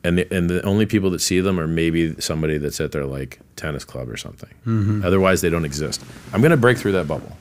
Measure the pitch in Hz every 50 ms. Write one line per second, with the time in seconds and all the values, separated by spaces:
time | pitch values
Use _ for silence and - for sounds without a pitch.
0 | - 87 87 90 87 - 98 92 87 85 90 87 - 98 98 107 110 104 - 107
1 | 95 95 90 78 - - 92 92 92 98 95 90 78 80 82 82 82 82 82 85
2 | 82 80 76 - - - 82 80 78 78 78 76 71 73 - - 80 73 - 76
3 | 69 67 67 69 67 65 - _ - _ _ - - 78 73 65 - - - 65
4 | 64 60 52 - - - - - - - - _ _ 117 113 110 101 104 104 107
5 | 95 90 95 98 95 95 92 85 92 85 82 85 80 73 69 73 76 - - -
6 | - - - - - - - 98 123 160 170 147 117 123 117 - - 104 95 92
7 | 82 73 78 69 - - - -